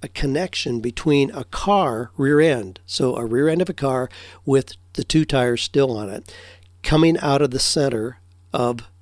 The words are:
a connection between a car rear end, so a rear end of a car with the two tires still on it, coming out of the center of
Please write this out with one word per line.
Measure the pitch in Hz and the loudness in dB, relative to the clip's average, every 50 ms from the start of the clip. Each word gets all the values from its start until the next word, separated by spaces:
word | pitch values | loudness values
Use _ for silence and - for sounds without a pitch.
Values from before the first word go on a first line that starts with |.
a | - 135 | -16 -10
connection | - - 151 139 135 156 180 - - - - 135 120 117 | -6 -4 -2 -2 0 -2 -4 -4 -6 -6 -6 -4 -4 -4
between | 110 123 - - - 156 147 143 139 139 | -4 -6 -6 -2 0 2 4 4 2 2
a | - 143 131 | -2 -8 -12
car | - - - - 196 208 196 175 135 113 110 120 - - | -10 -10 -4 0 2 2 4 2 0 -2 -4 -6 -8 -4
rear | - 135 139 147 147 | -2 0 2 4 4
end, | 156 165 139 120 101 92 90 - _ | 4 4 2 0 -4 -8 -12 -18 _
so | - - - 135 127 120 | -8 -4 -2 0 0 -2
a | 117 120 | -2 -4
rear | 110 113 127 147 160 | -2 0 2 2 2
end | 160 175 | 2 0
of | 185 185 | -2 -2
a | 175 | -4
car | - 143 135 131 127 127 - - - - - - - - | -4 -2 -2 -2 -2 -4 -6 -10 -16 -20 -20 -20 -8 -2
with | 143 135 135 123 - - - - - - | 2 2 2 2 -2 -10 -20 -20 -14 -10
the | - - | -8 -4
two | - - 156 156 | 0 2 0 2
tires | - 143 131 123 120 120 117 | 2 0 0 2 0 0 -2
still | - - - 143 139 131 117 | -4 -2 0 2 2 2 0
on | 104 104 98 | -4 -6 -8
it, | 101 - - - - - - - - - - - _ _ | -10 -12 -14 -16 -20 -20 -20 -20 -20 -20 -20 -20 _ _
coming | - - 151 156 165 165 160 - | -2 0 2 4 4 4 4 2
out | - 147 139 139 | 0 0 2 2
of | 147 131 | 2 0
the | 120 - | 0 -2
center | - - - - 139 139 127 107 107 123 127 - - _ _ _ _ _ | -2 -2 0 0 0 0 0 -2 -4 -6 -8 -12 -20 _ _ _ _ _
of | - 127 123 120 120 117 - - - _ | -4 -2 -2 -2 -2 -4 -8 -16 -20 _